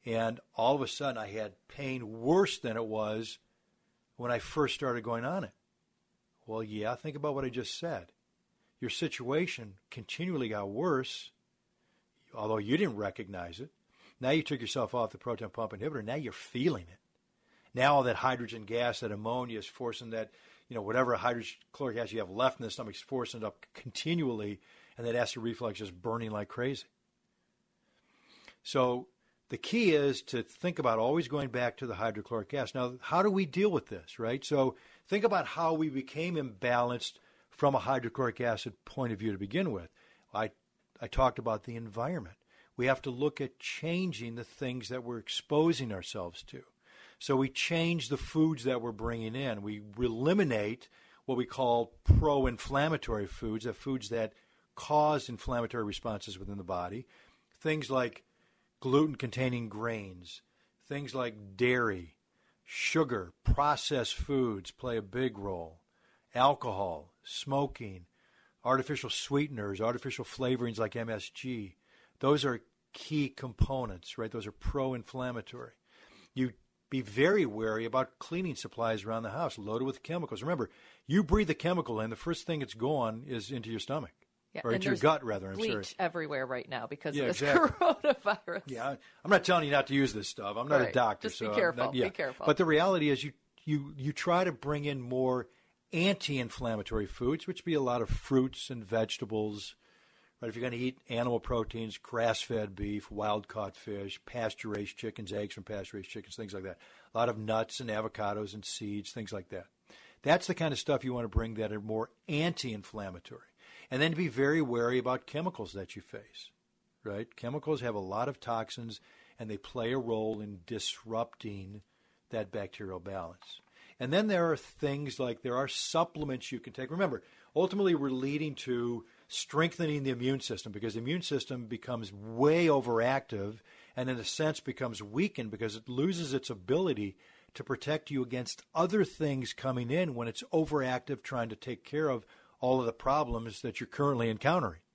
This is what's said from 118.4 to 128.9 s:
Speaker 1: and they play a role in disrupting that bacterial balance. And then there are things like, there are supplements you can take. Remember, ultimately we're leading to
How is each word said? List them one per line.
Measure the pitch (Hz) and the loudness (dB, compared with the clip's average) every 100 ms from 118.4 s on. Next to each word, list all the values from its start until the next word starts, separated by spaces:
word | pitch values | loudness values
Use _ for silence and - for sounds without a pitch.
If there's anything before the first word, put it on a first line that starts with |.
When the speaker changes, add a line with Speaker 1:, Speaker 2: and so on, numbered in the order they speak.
| - 113 110 - 113 104 _ - - _ | -4 -2 -2 -8 -10 -12 _ -20 -20 _
Speaker 1:
and | 110 | -8
they | 104 | -8
play | - 127 117 | -8 -4 0
a | 131 | 0
role | 117 113 110 110 | 0 0 0 -2
in | 107 98 82 | -6 -12 -8
disrupting | 110 - - 110 113 117 - 110 101 95 104 - _ _ _ _ | -6 -4 -6 -4 -2 -2 -6 -10 -10 -12 -16 -18 _ _ _ _
that | 113 101 | -6 -4
bacterial | 107 98 - 101 92 | -6 -6 -8 -8 -8
balance. | 92 98 82 87 - - _ _ - _ | -6 -8 -8 -12 -18 -20 _ _ -20 _
And | 127 | 0
then | 165 214 | 2 4
there | 185 170 | 4 4
are | 147 | 2
things | - - 143 139 147 - | -4 -4 -2 -2 -4 -2
like, | 127 117 | -2 -2
there | 127 123 | -2 0
are | 135 | 0
supplements | - - 160 170 156 147 127 - | -2 0 2 2 0 -4 -4 -6
you | 123 | -8
can | - | -8
take. | - 131 | -10 -6
Remember, | 165 190 131 - - - | 0 0 0 -8 -20 -4
ultimately | 151 185 196 190 | 2 2 4 4
we're | 165 139 | 6 4
leading | 127 135 147 156 139 | 0 0 0 -2 -4
to | - 123 120 | -2 0 0